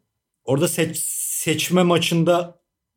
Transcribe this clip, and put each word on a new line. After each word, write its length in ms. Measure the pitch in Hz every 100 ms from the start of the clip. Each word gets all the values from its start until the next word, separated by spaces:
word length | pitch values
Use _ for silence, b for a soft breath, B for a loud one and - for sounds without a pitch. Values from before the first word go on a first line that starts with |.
| _ _ _ _
Orada 240 | - 139 170
seç-, 280 | 170 165 165 - - - -
seçme 400 | - 156 - 180
maçında 760 | 175 170 170 170 165 175 175 - _ _ _